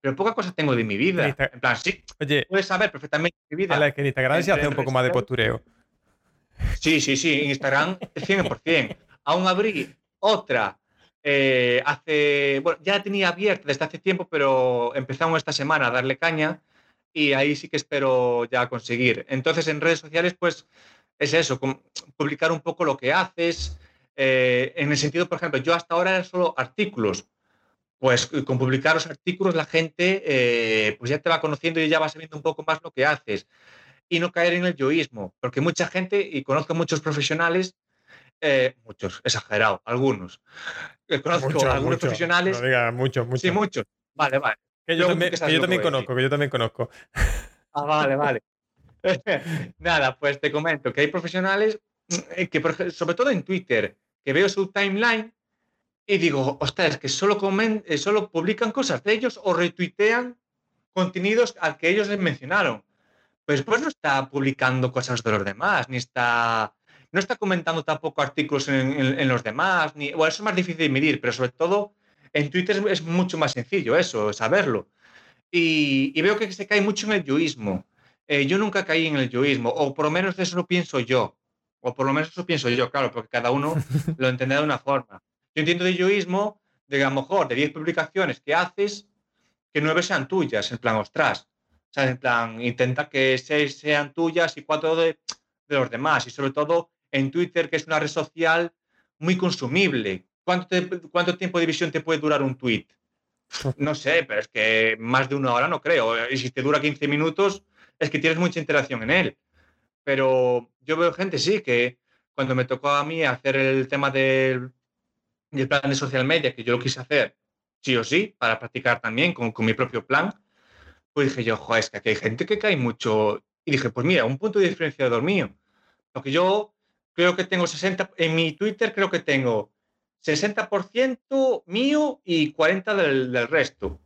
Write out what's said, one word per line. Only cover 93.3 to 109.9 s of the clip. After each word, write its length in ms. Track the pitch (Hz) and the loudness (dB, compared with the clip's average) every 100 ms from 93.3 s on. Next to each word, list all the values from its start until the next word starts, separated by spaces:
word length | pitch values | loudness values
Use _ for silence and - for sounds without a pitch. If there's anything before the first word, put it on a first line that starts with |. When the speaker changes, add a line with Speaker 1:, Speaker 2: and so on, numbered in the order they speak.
| 127 | 2
Speaker 1:
seis 400 | - 151 143 143 | 0 0 0 -2
sean 340 | 147 147 143 | 0 0 0
tuyas 420 | 147 165 160 165 151 | -2 -2 2 0 -2
y 40 | |
cuatro 300 | 139 156 160 165 | -4 -2 0 2
de, 220 | 165 156 - - _ _ _ | 0 -2 -12 -16 _ _ _
de 100 | 143 | -2
los 100 | 120 | 0
demás. 380 | 117 147 143 123 | -2 0 0 -2
Y 40 | |
sobre 200 | 131 135 | -4 -4
todo 400 | 139 147 170 165 _ _ | -2 0 0 -2 _ _
en 200 | 139 135 | -2 0
Twitter, 400 | 160 175 175 151 | 0 -2 -2 -2
que 60 | 156 | -4
es 100 | 156 | -2
una 120 | 156 | -2
red 100 | 151 | -2
social 680 | 165 151 160 165 165 170 _ _ _ _ _ | -4 -6 -2 2 2 0 _ _ _ _ _
muy 200 | 160 185 | -2 2
consumible. 880 | 180 - 123 156 190 135 104 92 _ _ | 0 -2 -2 2 2 0 -2 -6 _ _
¿Cuánto 220 | - 180 180 | -2 -2 0
te, 180 | 180 180 180 160 | -2 -2 -8 -4
cuánto 300 | 175 175 180 | -2 0 -2
tiempo 200 | 185 180 | -2 0
de 60 | |
visión 260 | 165 156 170 | 0 0 -2
te 100 | 151 | -2
puede 180 | 156 156 | -2 -2
durar 220 | 151 143 | 2 2
un 120 | 139 131 | 0 -2
tweet? 260 | 127 107 - _ _ _ _ _ _ - 139 127 | 0 -2 -4 _ _ _ _ _ _ -6 -4 -2
No 160 | 147 | -4
sé, 300 | 147 143 165 | -2 0 0
pero 160 | 131 107 | 0 -4
es 80 | - | -4
que 480 | 117 110 110 113 110 | 0 2 4 2 0
más 260 | 113 131 131 | 0 0 2
de 40 | |
una 200 | 139 135 | -2 0
hora 140 | 120 151 | 0 0
no 120 | 156 | -2
creo. 480 | 151 165 113 113 117 | 0 2 2 0 -2
Y 60 | 131 | -4
si 140 | 123 | -4
te 100 | 131 | -4
dura 220 | 131 147 | 0 2
quince 260 | 147 147 143 | 0 -2 -2
minutos, 540 | 147 160 156 196 190 _ _ - _ | 0 0 2 0 0 _ _ -20 _
es 120 | 147 | -4
que 80 | 151 | 0
tienes 200 | 160 160 | 0 2
mucha 220 | 180 170 | 0 -2
interacción 420 | 151 147 127 120 | 0 0 0 -4
en 80 | 110 | 0
él. 280 | 175 135 - _ _ _ _ _ | 0 0 -6 _ _ _ _ _